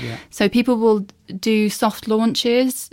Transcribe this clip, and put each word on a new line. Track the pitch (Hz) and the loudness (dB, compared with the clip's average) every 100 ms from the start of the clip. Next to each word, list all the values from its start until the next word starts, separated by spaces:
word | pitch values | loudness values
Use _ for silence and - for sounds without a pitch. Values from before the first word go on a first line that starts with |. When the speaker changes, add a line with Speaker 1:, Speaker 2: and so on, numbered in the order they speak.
Speaker 1:
Yeah. | 120 - - | -10 -12 -10
Speaker 2:
So | - 202 | -2 0
people | 240 233 233 | 2 2 2
will | 226 214 202 - - 185 | 4 2 -2 -14 -16 -6
do | 226 214 208 | 0 2 0
soft | - 220 - 220 | 0 -2 -2 -2
launches | 220 226 - 240 247 262 - - | 0 0 0 0 2 0 -2 -12